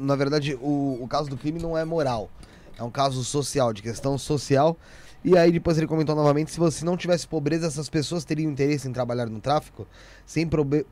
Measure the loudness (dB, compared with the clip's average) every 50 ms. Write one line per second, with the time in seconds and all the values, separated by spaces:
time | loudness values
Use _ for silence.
0 | 0 0 2 2 2 0 0 0 0 -2 -4 -4 -2 -2 0 0 0 -2 -2 -4
1 | -6 -4 -4 -2 -2 -4 -6 -6 -6 -6 -6 -4 -6 -4 -2 -2 -2 -2 -2 -2
2 | 0 0 -2 -2 -4 -8 -12 -18 -20 -20 -20 -20 -20 -20 -12 -10 -10 -6 -2 0
3 | 0 0 0 -2 -4 -2 -2 -2 -2 -2 0 0 0 0 0 -2 -6 -8 -8 -4
4 | -2 -2 -2 -2 -2 -2 -2 -2 0 2 4 4 4 4 2 0 -6 -18 -20 -20
5 | -20 -20 -18 -6 2 6 6 8 8 8 6 4 2 2 2 2 2 2 2 0
6 | 2 2 2 4 4 4 4 4 2 -2 0 0 2 2 2 0 -2 -2 -2 -2
7 | 0 0 0 0 0 -2 -4 -2 0 0 0 0 0 -2 -4 -6 -6 -2 -2 -2
8 | -2 0 -4 -6 -4 -4 -2 -2 -2 -2 0 0 0 0 0 0 -2 -4 -4 -4
9 | -4 -2 -2 -2 -4 -4 -6 -6 -2 0 0 0 -2 -4 -10 -16 -16 -16 -18 -20
10 | -20 -20 -20 -20 -20 -6 -2 -2 0 2 2 0 2 2 2 0 0 -2